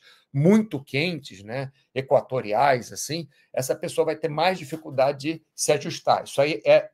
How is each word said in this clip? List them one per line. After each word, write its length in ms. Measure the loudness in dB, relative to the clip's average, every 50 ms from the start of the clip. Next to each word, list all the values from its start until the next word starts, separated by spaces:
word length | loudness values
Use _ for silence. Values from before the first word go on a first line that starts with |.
| _ -20 -20 _ _ _
muito 520 | -2 2 4 6 6 6 4 0 -6 -10 -8
quentes, 600 | -6 -4 -4 -4 -4 -6 -8 -12 -16 -18 -18 -14
né, 280 | -10 -8 -8 -8 -10 -12 _ _ _ _
equatoriais, 960 | -8 -2 2 2 2 2 0 -6 -6 -4 -2 0 2 2 2 2 0 -2 -8
assim, 360 | -12 -12 -8 -8 -8 -8 -8 -12 _ _ _ _ -6
essa 180 | -6 -2 -2 -4
pessoa 300 | -4 -4 -4 -2 0 0
vai 100 | 0 -2
ter 140 | -4 -4 -4
mais 300 | -2 0 0 0 0 -2
dificuldade 580 | -6 -10 -12 -12 -10 -6 0 2 2 2 2
de 260 | -2 -6 -6 -8 -8 _ _ _
se 160 | -4 2 2
ajustar. 520 | 2 2 0 -6 -8 -4 2 2 2 2 0
Isso 160 | -4 0 0
aí 220 | 0 0 0 0 4
é, 280 | 6 6 6 4 0